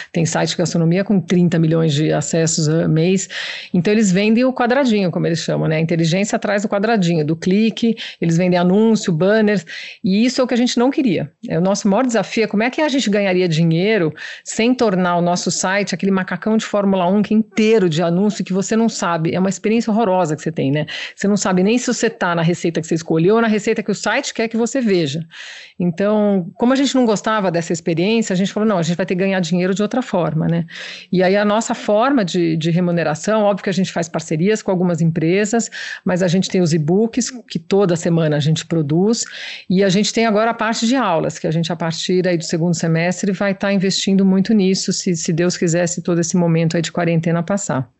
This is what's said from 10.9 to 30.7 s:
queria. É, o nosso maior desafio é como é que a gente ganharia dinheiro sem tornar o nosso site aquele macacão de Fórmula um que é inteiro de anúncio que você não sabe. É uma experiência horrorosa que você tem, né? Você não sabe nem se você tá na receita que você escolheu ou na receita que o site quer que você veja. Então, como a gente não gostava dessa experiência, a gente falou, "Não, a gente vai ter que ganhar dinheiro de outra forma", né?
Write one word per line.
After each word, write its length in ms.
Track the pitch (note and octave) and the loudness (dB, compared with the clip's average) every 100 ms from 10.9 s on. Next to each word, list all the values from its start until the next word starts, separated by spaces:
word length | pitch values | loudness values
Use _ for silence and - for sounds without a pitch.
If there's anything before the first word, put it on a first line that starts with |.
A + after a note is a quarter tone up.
queria. 400 | C#4+ C4 C#3+ C#3+ - - | 2 0 0 -4 -10 -6
É, 120 | E3 | -2
o 20 | |
nosso 260 | F#3 G3+ G#3 | 0 0 2
maior 200 | G3 C4 | 2 2
desafio 380 | A3+ F#3 - | 0 -2 -2
é 20 | G#3 | -2
como 160 | G#3 | 0
é 80 | A#3+ | -2
que 100 | B3 | 0
a 80 | D4+ | 0
gente 220 | C4+ A3 | 0 0
ganharia 360 | G#3 G3 F3+ F3+ | 0 0 0 2
dinheiro 440 | D#3 E3+ D#3+ G3 A3 D#3+ - - - | 2 2 2 2 2 0 -4 -14 -14
sem 280 | - - A3+ | -10 -2 0
tornar 440 | B3+ A#3 F#3 F3+ F3 | 2 2 2 0 2
o 40 | |
nosso 300 | F3 F3 - | 0 0 -2
site 440 | - F#3+ G3+ G3 | -4 -2 -2 -2
aquele 180 | F3+ G3 | -4 -2
macacão 440 | F#3+ F#3 F#3 G#3+ A3 | -2 -2 -6 -2 -2
de 80 | |
Fórmula 420 | - G#3 G3 F#3+ F3 | 0 -2 0 2 2
um 160 | G3+ | 0
que 120 | G3+ | 2
é 20 | G#3+ | 0
inteiro 520 | A3 - G#3+ A3 F3+ | 0 0 4 4 4
de 140 | D#3 | 2
anúncio 420 | E3+ E3+ G#3 G3+ | 0 2 0 -2
que 80 | F#3+ | -4
você 240 | F#3 F#3+ A3+ | -4 0 0
não 120 | A3+ | 0
sabe. 460 | A3+ F#3+ E3+ D#3+ | 0 -2 0 -2
É 60 | F3 | 0
uma 80 | F#3+ | -2
experiência 440 | F#3 G#3 A#3 A#3 | -2 0 0 0
horrorosa 440 | G#3 A3 F#3 E3 D3+ | 0 2 2 0 -2
que 60 | |
você 100 | E3 | -4
tem, 180 | D#3 C#3 | -2 0
né? 160 | D3 C#3+ - - - | 0 -2 -8 -12 -4
Você 100 | G3 | 0
não 100 | G3+ | 0
sabe 260 | G3+ F#3 | 2 2
nem 140 | F#3+ B3 | 2 2
se 160 | B3 | 0
você 160 | A3+ A3+ | 0 -2
tá 260 | A3+ F#3 | 0 -2
na 80 | E3+ | 0
receita 380 | E3 F3 F3 E3 | 0 0 -2 -4
que 60 | D#3 | -2
você 80 | |
escolheu 420 | E3 - D#3+ E3+ A3+ | -4 0 2 4 4
ou 40 | |
na 80 | A#3 | 2
receita 340 | G#3+ G#3+ A3 | 0 0 -2
que 80 | G#3 | -2
o 40 | |
site 380 | G3 A3 A#3+ - | -4 -2 -2 -4
quer 140 | - A3 | -4 -4
que 100 | A3+ | -2
você 240 | A#3 C4+ | -2 0
veja. 460 | A#3 F3+ D3+ D#3 E3 - - - - - | 0 2 0 -4 -10 -16 -18 -20 -20 -4
Então, 720 | F3 E3+ G3+ G#3+ G#3 G3 E3 | -4 0 0 2 2 0 -2
como 180 | - A#3+ | -2 0
a 40 | C4 | 2
gente 180 | C#4 | 2
não 100 | C4 | 2
gostava 460 | A#3+ G3+ A3+ A3 F#3+ | 2 2 0 0 0
dessa 220 | E3 E3 | -2 -2
experiência, 600 | E3+ F3+ E3 F#3 A3+ A3 | -4 -2 0 0 0 0
a 40 | F#3 | 0
gente 160 | G3 | -2
falou, 160 | G#3 A3 | 0 0
"Não, 100 | F#3+ | 0
a 40 | |
gente 140 | E3 F3 | 0 -2
vai 100 | F3+ | -2
ter 80 | |
que 60 | F#3 | -2
ganhar 200 | F#3+ G3 | 0 0
dinheiro 340 | E3 F3+ F#3 | 0 0 0
de 80 | G3 | 0
outra 200 | G#3 C4 | -2 -2
forma", 440 | A#3+ F#3+ D#3+ D3+ E3 | -2 -2 0 0 0
né? 200 | E3 E3 | -2 -4